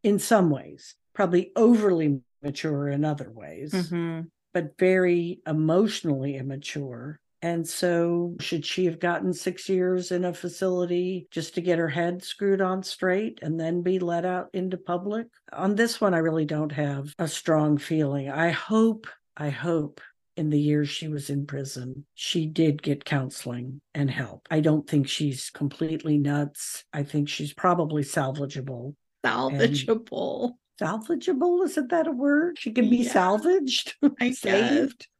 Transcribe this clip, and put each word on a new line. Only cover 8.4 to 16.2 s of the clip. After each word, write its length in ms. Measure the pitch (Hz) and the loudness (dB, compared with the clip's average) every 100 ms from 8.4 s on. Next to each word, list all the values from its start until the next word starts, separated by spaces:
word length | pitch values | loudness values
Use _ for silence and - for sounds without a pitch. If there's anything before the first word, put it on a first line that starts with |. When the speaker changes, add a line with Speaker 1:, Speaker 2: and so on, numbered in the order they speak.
| - 165 - | -6 -6 -4
Speaker 1:
she 180 | - | 0
have 160 | 180 170 | 0 0
gotten 320 | 175 170 190 | -2 0 0
six 340 | 175 185 180 - | -2 -4 -6 -2
years 460 | 185 180 180 180 | 0 2 0 -2
in 140 | 175 180 | -2 -2
a 80 | |
facility 920 | 175 175 175 190 180 175 175 180 185 175 | -4 -8 -4 -2 0 0 0 -2 -4 -8
just 240 | 165 156 | -8 -8
to 80 | - | -4
get 160 | 175 170 | 0 2
her 100 | 165 | 2
head 340 | 147 170 180 | 0 -2 -4
screwed 380 | - - 202 190 | -8 -4 0 2
on 220 | 185 185 | 2 -2
straight 560 | 185 - 190 185 220 - | -4 -4 0 0 -2 -6
and 180 | 160 165 | -4 -2
then 220 | 165 175 | -2 0
be 180 | 175 185 | 0 0
let 280 | 175 170 180 | 0 -2 0
out 240 | 180 - | -4 -4
into 240 | 190 185 175 | -4 -4 -4
public? 500 | - 175 196 214 233 _ - | -4 -4 -2 -6 -8 _ -16
On 200 | - 190 | -4 0
this 280 | 208 233 - | 2 2 2
one, 100 | 202 | 2
I 60 | |
really 260 | 170 | 4